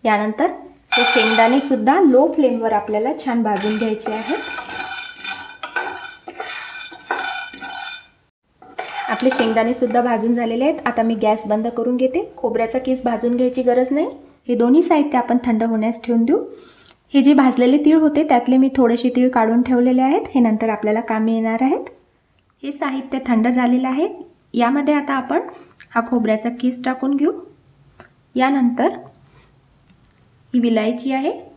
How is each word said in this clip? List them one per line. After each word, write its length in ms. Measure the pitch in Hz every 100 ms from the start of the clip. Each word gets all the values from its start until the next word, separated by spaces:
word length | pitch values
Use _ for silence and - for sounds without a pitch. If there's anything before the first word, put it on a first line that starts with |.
| 233
यानंतर 460 | 208 214 214 339 - - - _
हे 140 | -
शेंगदाणे 560 | 254 254 220 226 226 262
सुद्धा 400 | - 247 214 320
लो 240 | 339 254 311
फ्लेमवर 380 | 311 262 233 226
आपल्याला 360 | 208 208 208 240 302
छान 240 | 269 233
भाजून 320 | 214 202 208 214
घ्यायचे 340 | 226 214 -
आहेत. 260 | 214 220 311 - - - - - 1077 - - - - - - - - - - - - - - - - - 1077 1077 - - - - - 1077 - - - - - - _ _ _ _ _ - - - - -
आपले 200 | - 254
शेंगदाणे 440 | 262 226 226 226
सुद्धा 280 | 247 247 240
भाजून 320 | 240 226 226 240
झालेले 280 | 233 233
आहेत. 160 | 277 320 247
आता 160 | 233
मी 120 | 226 226
गॅस 300 | - 220 214
बंद 200 | 214 233
करून 300 | 233 226 247
घेते. 260 | 262 320 427 -
खोबऱ्याचा 420 | 240 226 226 254
किस 240 | 262 254
भाजून 320 | 247 226 240 240
घ्यायची 280 | 254 254
गरज 280 | 247 247 254
नाही. 160 | 277 403 - - _ -
हे 80 | 233
दोन्ही 260 | 240 294
साहित्य 340 | 349 311 294 262
आपण 200 | 240 247 247
थंड 180 | 220
होण्यास 360 | 226 220 220 233
ठेवून 200 | - 233 233
देऊ. 140 | 370 - - - _ _ _ _
हे 80 | 277
जे 100 | 269
भाजलेले 440 | 294 262 247 247 285 294
तीळ 140 | 320
होते 240 | 311 285 311
त्यातले 280 | 247 240 262
मी 120 | 269 262
थोडेसे 340 | 240 233 247
तीळ 200 | 247 254
काढून 320 | 254 220 233
ठेवलेले 400 | 247 254 247 254
आहेत, 260 | 262 349 -
हे 100 | 269
नंतर 300 | 233 214 226
आपल्याला 320 | 214 214 220
कामी 320 | 233 220 220
येणार 300 | 226 226 226
आहेत. 260 | 262 349 - - _ _ _ _ _ _
हे 80 | 277
साहित्य 480 | 294 294 269 262 262 262
थंड 200 | 226 233
झालेलं 400 | 247 247 254 262
आहे. 200 | 262 370 - - _ _
यामध्ये 400 | 233 233 277 285
आता 200 | 294 285
आपण 340 | 269 254 311 508 - - _ -
हा 120 | 233 233
खोबऱ्याचा 400 | 247 220 214 240 240
किस 220 | 254 247 254
टाकून 300 | 254 269 277
घेऊ. 180 | 302 - - _ _ _ _ _ - _ _ 247
यानंतर 640 | 254 277 240 240 302 - - _ _ _ _ _ _ _ _ _ _ _ _ _ _
ही 60 | 247
विलायची 520 | 233 220 214 247 269
आहे 200 | 262 285 466 -